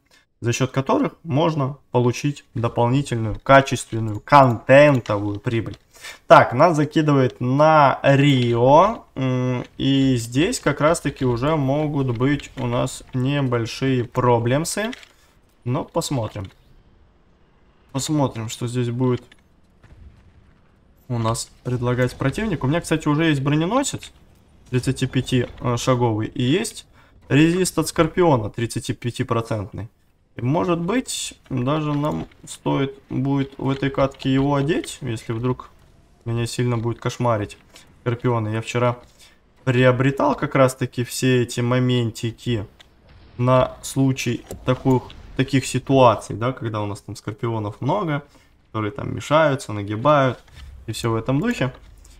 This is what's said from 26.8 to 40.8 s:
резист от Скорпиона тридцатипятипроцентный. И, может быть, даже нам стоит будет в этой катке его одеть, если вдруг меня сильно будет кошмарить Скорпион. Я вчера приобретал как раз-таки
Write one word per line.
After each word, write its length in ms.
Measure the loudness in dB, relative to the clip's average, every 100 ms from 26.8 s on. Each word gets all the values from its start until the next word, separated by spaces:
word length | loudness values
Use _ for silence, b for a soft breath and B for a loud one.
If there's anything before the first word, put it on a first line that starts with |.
| -18 b b _ 0
резист 480 | 4 4 2 0 -2
от 80 | -4
Скорпиона 640 | 0 0 2 2 2 0
тридцатипятипроцентный. 1400 | -6 -6 -4 -6 -6 -6 -6 -2 -2 -2 -6 -6 -10 -14 -16 _ _ _ -8
И, 60 |
может 380 | -2 0 0 0
быть, 600 | 0 -2 -4 -8 -10 -14 _
даже 440 | -4 -2 -2 -2
нам 340 | -2 -2 -6 -10 -16 -20
стоит 480 | -10 -4 -2 -2 -6 _
будет 440 | -4 -2 -2 -4 -6
в 120 | -4
этой 200 | -2 -2
катке 440 | 0 -2 -2 -2
его 220 | 0 2 0
одеть, 420 | 0 -2 -4 -10
если 320 | -8 -8 -6
вдруг 360 | -6 -4 -4 -8 -20 _ _ _ _ -6
меня 220 | -4 -4
сильно 320 | -2 -2 -2
будет 200 | -4 -4
кошмарить 580 | -6 -2 0 0 -2 -10 _ B B -10
Скорпион. 500 | -6 -2 -2 0 -2
Я 100 | -4
вчера 360 | -4 -2 0 -2 b b b b _ _
приобретал 720 | -2 4 4 4 0 2 0 0
как 200 | -2 2
раз-таки 480 | 2 2